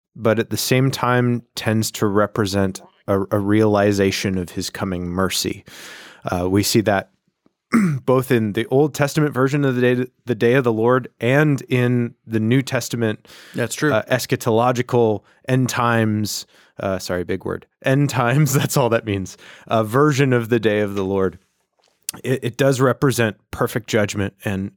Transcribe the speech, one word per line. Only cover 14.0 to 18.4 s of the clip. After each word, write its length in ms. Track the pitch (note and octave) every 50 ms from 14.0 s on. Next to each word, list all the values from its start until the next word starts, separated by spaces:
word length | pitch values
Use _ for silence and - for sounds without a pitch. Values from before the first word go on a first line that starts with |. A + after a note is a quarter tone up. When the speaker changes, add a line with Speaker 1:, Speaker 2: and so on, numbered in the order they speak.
| -
Speaker 1:
eschatological 1160 | - B2+ A#2+ - - C#3 A#2+ - B2 A2 A2+ A#2+ B2 B2+ B2 B2 - - A#2+ A#2 A2 G#2+ G2+ _ _ _ _ _ -
end 200 | C3 C3 B2+ A#2+
times, 800 | - C3 A#2+ A#2+ A#2 A2+ A2 A2 G#2+ G#2+ G#2 F#2+ - - - _ _ _ _ _ _ -
uh, 180 | G2+ G2 F#2+ F#2
sorry, 240 | - - F2+ F2+ F2
big 200 | E2 F#2+ F#2 -
word, 220 | F#2+ F#2 - - _ _ _ -
end 260 | C3 C3+ C#3 D3 C3+
times, 420 | - B2 B2 A#2 B2+ D3